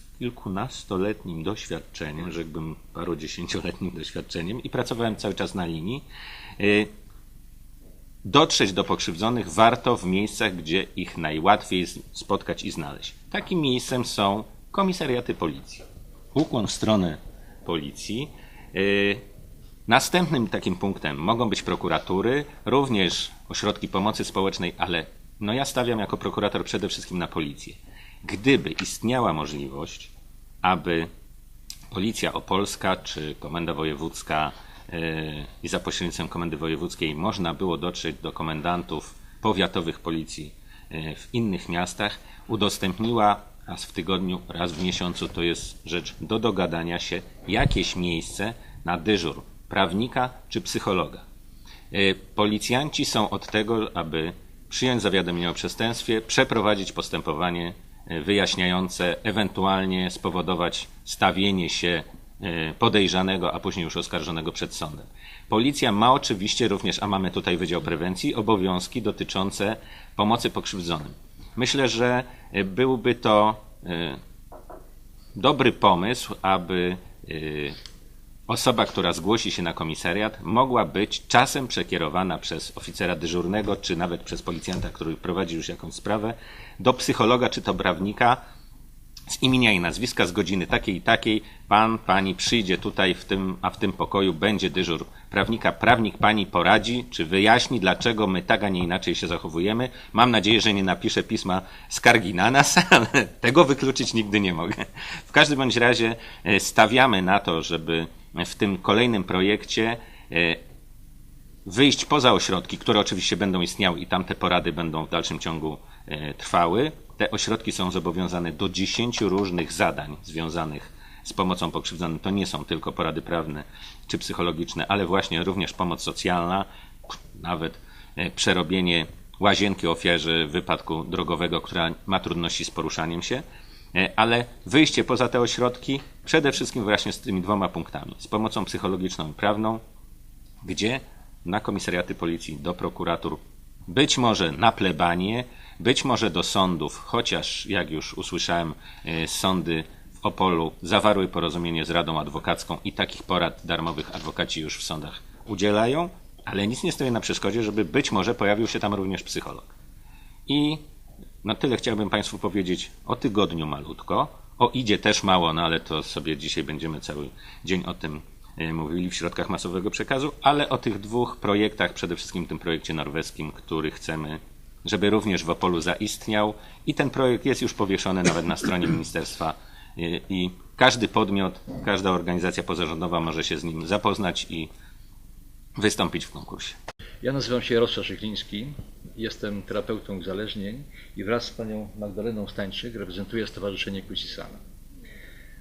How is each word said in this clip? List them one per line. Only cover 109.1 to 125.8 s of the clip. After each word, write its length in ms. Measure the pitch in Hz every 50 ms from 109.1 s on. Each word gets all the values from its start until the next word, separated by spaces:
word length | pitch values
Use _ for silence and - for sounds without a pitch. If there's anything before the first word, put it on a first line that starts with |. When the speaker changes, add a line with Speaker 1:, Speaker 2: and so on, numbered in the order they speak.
| 113 98 90
Speaker 1:
projekcie, 720 | - 90 92 95 101 104 104 - - - 113 110 113 117 - - - - - - -
e, 240 | - 85 85 82 82 - - - - - - - - - - - - - - - - - - - - - -
wyjść 400 | 98 87 117 143 139 - - -
poza 280 | - 147 151 123 123 104
ośrodki, 440 | 87 - - 95 87 - - 92 -
które 220 | - - 110 104
oczywiście 380 | 98 - 107 90 - - - 85
będą 240 | 104 98 92 92
istniały 380 | 87 85 - - 101 92 85 85
i 80 | 90 -
tam 160 | 95 92 90
te 120 | - 95
porady 380 | - 190 180 90 90 82 87 78
będą 320 | 87 85 80 78 80 78
w 40 | -
dalszym 300 | 85 85 80 - 82 73
ciągu, 380 | - 90 82 76 76 78 76 - - - - - - -
e, 260 | 80 73 76 73 71
trwały. 580 | - - - - 87 87 85 90 113 147 156 156 - - - - -
Te 140 | 107 -
ośrodki 400 | 110 101 - 104 110 110 - 104
są 200 | - - 92 90
zobowiązane 600 | 90 92 80 90 82 92 92 85 90 87 87 82
do 180 | 76 - 101 90
dziesięciu 600 | 90 90 95 - - - 117 120 117 - 107 95
różnych 440 | 92 98 101 95 87 87 80 - -
zadań 440 | - 101 85 71 67 73 73 73 - -
związanych 680 | - 76 80 82 80 80 85 80 78 76 71 - - - - - - - - -
z 100 | - -
pomocą 380 | - 95 92 90 87 90 80
pokrzywdzonym. 480 | 76 78 73 - 85 80 87 82 80 76
To 100 | - 98
nie 180 | 98 101 92 87
są 180 | - 76 71
tylko 260 | - 82 78 - 80
porady 300 | 78 - 85 80 76 80
prawne 420 | - - 85 82 80 78 73 76 73 - - - - - - - - -
czy 100 | - 85
psychologiczne, 720 | - - 98 - 87 87 78 80 85 - - 82 78 -
ale 180 | 98 101 95
właśnie 380 | 82 92 95 - - 82 82 87
również 300 | 95 92 98 82 - -
pomoc 280 | -